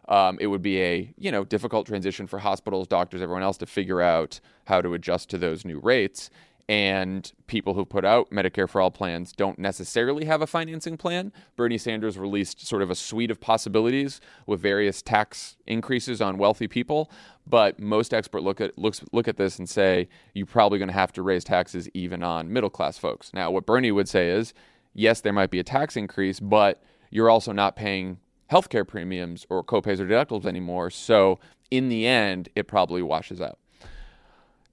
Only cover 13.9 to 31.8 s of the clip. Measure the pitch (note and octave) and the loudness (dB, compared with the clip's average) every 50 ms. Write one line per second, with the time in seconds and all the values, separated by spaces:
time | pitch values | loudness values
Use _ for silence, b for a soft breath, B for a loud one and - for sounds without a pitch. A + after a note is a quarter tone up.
13.9 | C3 C#3 C#3 C3+ - - b b b b b b G#2 E2 F#2+ G2+ G2 G2+ G#2 G2 | 2 0 -2 -4 -6 -12 b b b b b b -2 0 2 2 2 2 2 0
14.9 | F#2+ - - - A2+ G#2 G#2+ - - - - - - _ - - A2 A2+ - - | 0 -2 -4 2 2 2 2 2 -6 -16 -16 -16 -18 _ -10 -6 -6 -4 -4 -2
15.9 | C3 A#2+ - C3 A#2+ G#2+ A2 G2 F#2+ F#2+ G2+ G#2 G#2+ - A#2 - - B2 B2 - | -4 -4 -4 -4 -4 -2 -2 -2 0 2 2 2 2 2 -4 -6 -4 -4 -4 -2
16.9 | D3+ D#3 D#3 - B B B B B B B - A#2+ A#2 G#2 G2 - - G#2 G#2 | -2 -2 -4 -4 B B B B B B B 2 4 6 6 6 2 -2 -4 0
17.9 | G#2+ A2 A#2 - A#2+ A2 G#2 - - E2+ E2+ G2 F#2+ - G#2+ - - - F#2+ G#2+ | 0 0 0 2 0 -2 -2 -2 -6 -4 -2 -2 -2 -2 -4 -6 -4 -2 -2 -2
18.9 | - - - - - A#2 A2+ A#2 G#2 - G2 F#2 - - F2+ - - G#2 F#2+ F#2+ | -2 -4 -8 -4 -2 -2 0 0 0 0 0 -2 -2 -4 -10 -4 0 4 4 4
19.9 | F#2 F2+ F2+ - b b b b b G2+ G2 - - A#2+ G#2 G2+ G2+ G2 G2 F#2 | 4 2 0 -2 b b b b b -8 -6 0 4 4 4 4 4 0 -2 -2
20.9 | F2+ G2 F#2+ - - F#2+ F2+ G2 F#2 F2 - - F#2+ F2+ F2+ - - F2+ - - | 0 0 0 0 -2 -4 0 0 0 0 0 0 0 0 0 0 -4 -10 -10 -8
21.9 | - F#2 F2+ F2 F2+ F2 F2 F2 E2 E2 E2 E2+ A2 B2+ G#2+ F#2+ - - E2 D2+ | -8 -8 -8 -6 -6 -4 -4 -2 -2 -4 -4 -4 -2 -2 -2 -2 -2 -2 -4 -4
22.9 | - - - D2+ G#1+ - - - - F#2+ F2 E2 F#2 F#2 - - A#2 B2+ B2+ A2+ | -4 -4 -6 -6 -6 -6 -10 -12 -8 -6 -4 -2 -2 -2 0 2 2 2 2 2
23.9 | G2+ G2+ F#2+ - - F#2+ F2 E2+ F#2 G#2+ A2+ - - b b b b b b b | 2 2 0 2 2 2 2 2 2 0 -2 -4 -8 b b b b b b b
24.9 | b G2 A2 A2 A2+ - - G#2 G2+ G2+ F#2+ F#2 F#2 F#2 F2 - C3 C3+ D3+ D3+ | b 2 4 4 4 2 0 0 2 2 2 2 0 -2 -4 0 -2 -2 -2 -2
25.9 | - A#2+ G2+ F#2 - G2+ F#2+ F#2+ F#2 - G#2 G2 G#2+ G#2+ G2+ G2 - - b b | -4 -6 -8 -6 -4 -2 -2 -2 -2 -4 -2 2 4 6 6 6 4 0 b b
26.9 | b b b b - G#2+ A2+ A2+ A2+ A2+ - A#2+ G2+ G2+ G2+ G2 - - G#2+ G2+ | b b b b -2 4 6 6 6 6 4 0 -2 0 0 0 0 -2 -4 -4
27.9 | G2 F#2+ F#2 F#2 F2+ F#2 _ _ _ _ _ - D#3 F#3 F#3 - - A2 F#2+ - | -2 -2 -4 -6 -10 -12 _ _ _ _ _ 2 4 4 4 4 0 0 0 0
28.9 | - G2+ E2+ F#2 F#2 F2+ F2 E2+ F2 E2+ - - F#2 F2+ E2+ - A#2 G2+ F2+ G#2 | -4 -8 -6 -6 -6 -6 -6 -8 -10 -12 -8 -6 -4 -4 -2 0 0 0 0 0
29.9 | G2 F#2 F#2+ F#2 G#2+ B2 D3+ - A2+ G2+ F2 G2 F#2 F#2 F2+ F2 F2+ F2+ E2+ F2 | -2 -2 0 2 2 2 2 0 -4 -6 -4 -4 -6 -6 -6 -6 -6 -6 -6 -6
30.9 | - - - - A2+ G#2 F#2+ F#2+ F2+ - b b b b b b C3 B2+ | -8 -6 0 4 6 8 8 6 4 2 b b b b b b -2 0